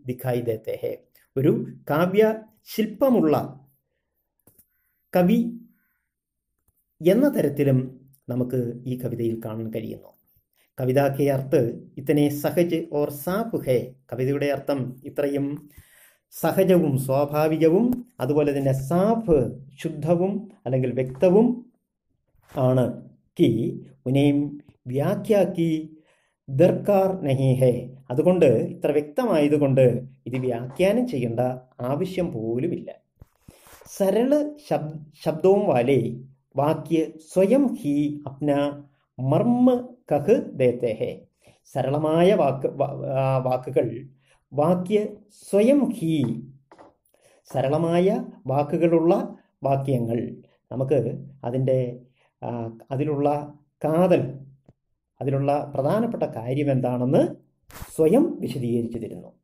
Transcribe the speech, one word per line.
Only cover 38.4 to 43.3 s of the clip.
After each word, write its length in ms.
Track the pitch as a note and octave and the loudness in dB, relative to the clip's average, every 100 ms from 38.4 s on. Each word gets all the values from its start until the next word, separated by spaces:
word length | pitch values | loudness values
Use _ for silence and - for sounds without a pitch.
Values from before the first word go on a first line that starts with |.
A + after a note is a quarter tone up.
| D3 C#3+ C#3+ C#3+ - _ _ - | 0 0 0 -4 -14 _ _ -6
മർമ്മ 500 | C3 D#3+ A3 B3 B3 B3 - - - | 0 2 2 4 4 2 -2 -14 -4
കഹ് 300 | D3 D3 C4 - | -2 2 2 0
ദേത്തെ 380 | C#3 B2 A2+ A#2+ | 0 0 2 -2
ഹെ, 180 | A2 A#2+ - - _ _ _ _ | -4 -6 -8 -16 _ _ _ _
സരളമായ 580 | C#3 B2+ D3 D#3 D#3+ F3+ | -6 -2 -2 0 4 4
വാക്ക്, 360 | G#3 C#3 C3 - | 4 2 0 -4
വാ-, 240 | - D#3+ C3+ C#3 | -4 -4 -4 -6
ആ, 120 | C3+ C3 | -2 0